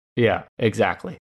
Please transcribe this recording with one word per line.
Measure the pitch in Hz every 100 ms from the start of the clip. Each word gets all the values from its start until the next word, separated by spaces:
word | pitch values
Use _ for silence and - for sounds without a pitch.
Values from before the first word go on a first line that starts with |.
| _ -
Yeah, | 113 87 - -
exactly. | 110 110 95 85 90 - _